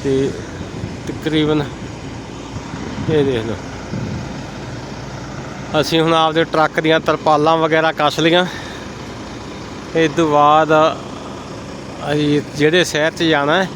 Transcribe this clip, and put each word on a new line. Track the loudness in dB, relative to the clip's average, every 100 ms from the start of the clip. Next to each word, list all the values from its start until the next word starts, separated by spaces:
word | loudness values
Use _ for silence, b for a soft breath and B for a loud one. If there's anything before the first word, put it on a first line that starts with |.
ਤੇ | 2 2 0 -2 -10 -10 -10 -8 -8 -8 -8
ਤਕਰੀਬਨ | -6 0 2 2 0 -2 -8 -12 -10 -12 -12 -12 -12 -10 -10 -10 -10 -8 -6 0
ਇਹ | 2
ਦੇਖ | 2 0 -2
ਲਓ, | -6 -8 -12 -8 -6 -6 -6 -8 -10 -10 -12 -10 -10 -10 -12 -12 -12 -12 -12 -12 -12 -2 0
ਅਸੀਂ | 2 2
ਹੁਣ | 4
ਆਪਦੇ | 4 4 2
ਟਰੱਕ | 2 2 2 2
ਦੀਆਂ | 2 2
ਤਰਪਾਲਾਂ | 2 0 4 4 4 4
ਵਗੈਰਾ | 4 4 2
ਕੱਸ | 2 0 4
ਲਈਆਂ। | 4 4 2 B B B B B -12 -12 -12 -12 -12 -12 -12 -12 -4
ਇਸ | 0 0 2
ਤੋਂ | 4
ਬਾਅਦ | 6 8 6 6 6 4 0 -10 -12 -12 -12 -12 -12 -12 -12 -12 -10 -2
ਅਸੀਂ | 0 2 0 -2 2
ਜਿਹੜੇ | 4 4
ਸ਼ਹਿਰ | 2 2 0
'ਚ | 2
ਜਾਣਾ | 2 4 4 2
ਹੈ | 2